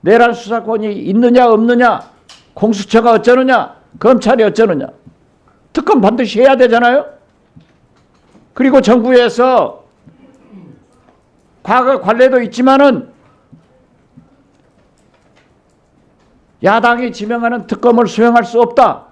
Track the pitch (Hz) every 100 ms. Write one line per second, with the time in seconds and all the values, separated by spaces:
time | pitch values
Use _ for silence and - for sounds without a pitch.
0 | 160 233 240 233 196 226 214 226 214 202
1 | - 202 247 247 240 220 233 240 247 165
2 | - _ _ - _ - 214 196 - 226
3 | 233 220 226 247 262 240 147 - _ -
4 | 220 247 208 247 214 - 226 156 - -
5 | - _ _ _ _ _ _ - - 403
6 | 196 233 226 208 262 262 247 233 240 262
7 | - - _ _ _ _ _ _ _ _
8 | _ _ _ _ _ - 262 262 190 247
9 | 233 247 240 233 254 247 156 - _ _
10 | _ _ _ _ _ 196 170 - _ _
11 | _ _ _ _ _ _ - 233 254 269
12 | 190 233 262 254 240 - 254 269 277 190
13 | - _ _ _ _ - _ _ _ _
14 | _ _ _ _ _ _ _ _ _ _
15 | _ _ _ _ _ _ _ _ _ _
16 | _ _ _ _ _ _ 190 226 233 240
17 | 247 - 214 240 233 240 - 226 240 233
18 | 208 208 233 233 - 226 233 226 220 123
19 | _